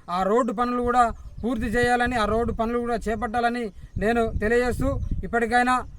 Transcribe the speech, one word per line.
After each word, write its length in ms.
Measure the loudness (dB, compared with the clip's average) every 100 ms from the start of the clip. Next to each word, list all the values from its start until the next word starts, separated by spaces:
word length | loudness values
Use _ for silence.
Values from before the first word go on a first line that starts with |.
| -6 -2
ఆ 20 | 2
రోడ్డు 220 | 2 2 0
పనులు 220 | -2 0 2
కూడా 140 | 4 2 0 -12 -6
పూర్తి 240 | -4 -2 0 2
చేయాలని, 400 | 2 2 2 0
ఆ 20 | 0
రోడ్డు 280 | 0 0
పనులు 260 | -2 -2 -2 -2
కూడా 120 | -2 -2
చేపట్టాలని 580 | -4 -2 0 0 0 -6 -10 -10 -2
నేను 200 | 2 2 2 0
తెలియజేస్తూ, 440 | 2 2 2 0 0 0 -2 -2
ఇప్పటికైనా 520 | -2 0 2 2 2 0 -2